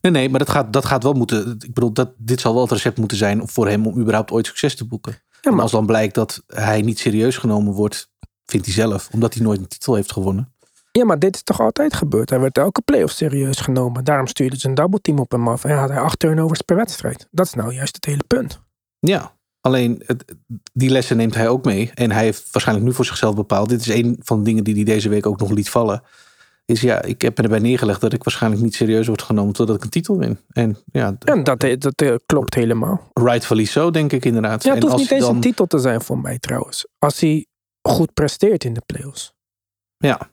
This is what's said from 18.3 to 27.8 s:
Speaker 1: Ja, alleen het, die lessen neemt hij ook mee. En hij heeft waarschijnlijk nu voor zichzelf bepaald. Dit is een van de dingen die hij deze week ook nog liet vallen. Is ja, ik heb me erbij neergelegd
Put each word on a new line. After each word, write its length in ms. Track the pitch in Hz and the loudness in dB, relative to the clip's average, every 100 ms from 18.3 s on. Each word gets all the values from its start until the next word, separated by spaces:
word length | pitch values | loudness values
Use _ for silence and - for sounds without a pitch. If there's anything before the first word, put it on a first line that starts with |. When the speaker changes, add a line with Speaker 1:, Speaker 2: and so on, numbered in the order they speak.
| 254 247 - _ _ _ _ | -2 -4 -12 _ _ _ _
Speaker 1:
Ja, 360 | 160 190 - _ _ _ | 0 0 -4 _ _ _
alleen 400 | 131 131 120 117 - | 0 2 2 -2 -4
het, 200 | 127 - - _ 113 - | -6 -6 -20 _ -16 -10
die 160 | - 135 | -2 2
lessen 280 | 131 123 117 | 2 2 2
neemt 180 | 113 110 | 2 2
hij 140 | 113 | 0
ook 160 | 127 127 | 2 2
mee. 260 | 98 113 | 0 -2
En 180 | - 120 | 0 0
hij 120 | 107 | 2
heeft 240 | 110 104 - | 0 -2 -4
waarschijnlijk 360 | 120 - 107 117 | -2 0 0 0
nu 60 | 127 | 0
voor 100 | 123 | -2
zichzelf 300 | - 110 104 | 0 0 0
bepaald. 340 | 101 98 110 | 0 0 0
Dit 100 | 120 | 0
is 60 | 117 | 0
een 320 | 113 117 120 | 0 0 -2
van 140 | - 110 | -2 0
de 60 | |
dingen 200 | 104 110 | 2 0
die 120 | 104 104 | 0 0
hij 80 | |
deze 260 | 107 107 104 | 2 2 2
week 160 | 104 104 | 0 0
ook 140 | 101 | -2
nog 100 | 98 | 0
liet 200 | 104 98 | 0 0
vallen. 340 | - 110 98 _ _ _ _ _ _ - | 0 0 -2 _ _ _ _ _ _ -2
Is 160 | 117 | 0
ja, 200 | 123 - | 2 0
ik 200 | - - | -2 -2
heb 160 | 123 - | -2 0
me 60 | |
erbij 160 | 113 110 | 0 2
neergelegd 420 | 117 123 | 2 2